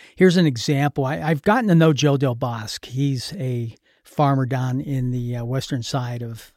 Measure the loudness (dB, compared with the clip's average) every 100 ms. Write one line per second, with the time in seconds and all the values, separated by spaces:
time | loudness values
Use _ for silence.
0 | -16 4 4 6 4 2 0 2 2 0
1 | -2 -2 -2 0 2 2 4 6 6 4
2 | 2 2 0 -2 -4 -6 -10 -12 -10 -4
3 | -2 -4 -8 -8 -6 -4 -6 -12 _ _
4 | _ 0 2 2 0 -2 -2 -4 -4 -4
5 | -2 -4 -4 -6 -4 -6 -4 -6 -4 -6
6 | -6 -8 -10 -12 -18